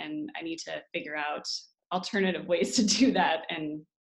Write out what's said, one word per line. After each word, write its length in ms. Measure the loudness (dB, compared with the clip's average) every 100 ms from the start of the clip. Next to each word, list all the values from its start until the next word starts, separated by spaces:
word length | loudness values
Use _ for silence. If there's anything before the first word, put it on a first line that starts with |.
And 280 | -8 -8 -8 -8
I 20 |
need 180 | -8 -8
to 220 | -8 -10 -8
figure 220 | -8 -6 -4
out 320 | -4 -4 -6 -8 -10 _ _
alternative 540 | -4 0 2 2 2 0
ways 280 | 2 2 4
to 100 | 4
do 260 | 6 4
that 340 | 6 4 2 -2
and, 320 | -6 -4 -6 -12 _